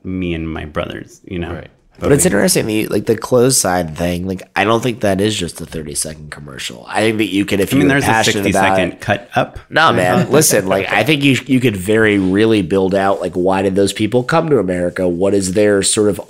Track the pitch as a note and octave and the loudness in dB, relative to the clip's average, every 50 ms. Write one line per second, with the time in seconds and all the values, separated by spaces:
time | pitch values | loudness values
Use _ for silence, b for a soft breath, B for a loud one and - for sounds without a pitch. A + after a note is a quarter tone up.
0 | - F#2 F#2 F#2 F2+ F2 E2 D#2+ D#2+ D#2+ D#2+ D#2+ D#2+ D2+ D2+ E2+ - - - - | -10 -8 -6 -4 -4 -4 -4 -4 -6 -6 -8 -8 -10 -8 -8 -8 -8 -8 -8 -12
1 | - - - - - - F#2+ F2 E2+ E2 E2+ D2+ - - _ _ _ _ _ - | -14 -16 -20 -20 -16 -10 -8 -8 -6 -8 -8 -12 -12 -16 _ _ _ _ _ -6
2 | - - C#3+ C3+ F3 F3+ G3 G3+ G3+ F#3 - D#3 - A2+ G#2+ G#2+ - - - G#2+ | 0 2 2 2 2 0 0 0 0 0 0 0 -2 -2 -2 -2 -2 -2 -2 -4
3 | G#2 - A2 - - - B2+ A#2+ A#2+ C3+ C3+ - - F#2+ F2+ F2+ F2 D#2+ D2+ D#2 | 0 0 -2 -2 -2 0 2 2 2 2 2 0 0 0 0 0 -2 -4 -4 -4
4 | E2+ F2 F2+ F2 F2+ F#2+ F#2+ F#2 - _ - - G2 G#2+ A#2 A2+ C3+ C3 A2 - | -4 -4 -4 -4 -4 -6 -6 -8 -10 _ -2 -2 0 2 0 0 0 -4 -6 -2
5 | - G2+ F#2+ F#2+ G2+ A2 G#2+ F#2 F2 D#2 - - D#2+ - - E2 D2+ D2+ C#2+ - | -2 -2 0 0 0 -2 -2 -4 -6 -8 -8 -12 -14 -12 -10 -12 -10 -8 -8 -8
6 | - D#2 D#2 D#2 D2+ D2 - C#2+ D2 C#2+ C2 B1+ - - B1 A#1 A#1 - - G#2 | -8 -8 -10 -14 -16 -18 -16 -16 -16 -16 -14 -12 -12 -12 -12 -14 -12 -6 -2 0
7 | G#2+ A2+ A2 G#2+ A2 F#2 F#2 G2 G2+ - G#2 G2 F#2+ - C3 C#3 C#3 - C#3 C#3+ | 0 0 2 0 -2 0 0 0 0 0 0 0 0 2 2 2 4 4 2 2
8 | F#2+ G#2 A2 A2+ G#2+ A2+ A2 G#2 G2+ G#2+ F2+ G2 F#2+ F#2+ F#2+ F#2+ F2+ F2 - - | 2 2 2 2 2 2 0 0 0 0 2 2 2 2 2 0 0 -2 -6 -8
9 | - - G2+ - - - - B2 C#3+ - - - - - C3 D3 D#3+ D#3 - - | -2 -2 -2 -2 -4 -4 -2 -2 -2 -4 -6 -18 -14 -4 0 2 2 4 2 2
10 | F2+ F2+ - - - - A#2 F#3 - - C#3 G#2+ F#2 F#2 F#2+ G2 F#2+ - G2 G#2 | 2 2 2 2 2 4 4 4 4 4 2 0 2 2 0 0 0 0 0 0
11 | A2+ C#3 D#3+ C#3 C#3 C#3 B2+ A2+ - - C3 B2+ A#2+ A2 G#2 F#2+ F2 G#2+ G#2+ A2+ | 2 2 2 2 4 2 2 2 0 0 0 2 2 2 0 0 -2 0 2 4
12 | A2 G#2+ G#2 G2 F#2+ F2+ F#2+ G2+ A2 A2+ A2 G#2 F#2 D2+ G2 F#2+ F#2+ F#2 G2 G2 | 4 4 4 4 2 2 2 4 4 4 4 2 2 2 2 2 2 2 2 2
13 | F#2+ G2 G2 - F2 F2+ E2 F#2 F2 F#2 F#2+ F#2+ G2 G2 F#2 G2 G2+ G2 - - | 2 0 0 -2 -4 -4 -2 0 0 2 2 2 0 0 2 2 0 0 0 -2
14 | G#2+ G2+ A#2 B2 B2+ - E3 E3 E3 D#3+ C#3+ A2+ F#2 F#2 F2+ F2+ F2 F2 - - | -2 0 0 0 0 2 0 0 2 2 0 0 0 0 -2 -2 -2 -4 -2 -2
15 | F#2 F2+ F2 E2+ G2 G2 G2+ G2+ F#2+ F#2 F2 G#2+ G#2+ G#2 G2+ G2 F#2+ - - A2 | -2 -2 0 0 0 0 0 0 0 0 0 2 4 4 4 2 2 0 0 2
16 | G#2 G#2 F2+ - - | 2 2 0 -2 -6